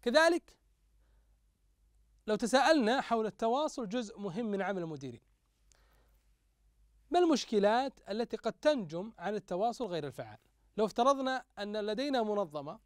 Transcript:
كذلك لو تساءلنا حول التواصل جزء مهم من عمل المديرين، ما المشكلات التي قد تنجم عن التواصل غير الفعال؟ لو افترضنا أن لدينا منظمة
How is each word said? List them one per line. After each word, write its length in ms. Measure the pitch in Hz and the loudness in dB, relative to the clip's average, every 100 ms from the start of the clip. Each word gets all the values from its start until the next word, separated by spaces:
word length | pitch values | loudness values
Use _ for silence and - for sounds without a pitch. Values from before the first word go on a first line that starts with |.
كذلك 580 | 240 262 330 339 _ _ _ _ _ _ _ _ _ _ _ _ _ _ _ _ _ _ - | 4 6 6 4 _ _ _ _ _ _ _ _ _ _ _ _ _ _ _ _ _ _ -4
لو 80 | 214 | -2
تساءلنا 680 | 226 269 269 320 214 262 | 2 4 6 6 4 2
حول 240 | - 233 220 | 0 0 -2
التواصل 640 | - 226 254 311 - 220 | -2 0 0 -2 -4 -6
جزء 300 | 233 214 190 | -4 -6 -8
مهم 260 | 202 170 233 | -8 -6 -4
من 160 | 196 | -2
عمل 200 | 185 196 | -2 -4
المديرين، 400 | 165 151 135 117 _ _ _ _ _ _ _ _ _ _ _ _ _ _ _ _ _ _ _ | -6 -8 -12 -14 _ _ _ _ _ _ _ _ _ _ _ _ _ _ _ _ _ _ _
ما 80 | 339 | 2
المشكلات 800 | 349 269 - 214 196 226 269 - - | 4 2 0 2 2 2 -2 -8 -10
التي 280 | 208 233 220 | -6 -6 -4
قد 160 | 226 | -6
تنجم 600 | - 302 294 175 165 214 - | 0 0 0 -4 -8 -10 -10
عن 180 | 175 214 | -8 -8
التواصل 500 | - 180 226 - 226 | -6 -4 -2 -4 -6
غير 220 | 170 143 | -6 -8
الفعال؟ 300 | 123 117 104 _ _ _ - | -10 -14 -16 _ _ _ -2
لو 80 | 214 | -2
افترضنا 580 | - 240 277 262 262 - - | 2 4 4 0 -4 -8 -12
أن 180 | 208 208 | -8 -4
لدينا 460 | 208 214 285 262 | -4 -4 0 0
منظمة 560 | 214 208 190 147 143 208 | 0 -2 -4 -6 -10 -14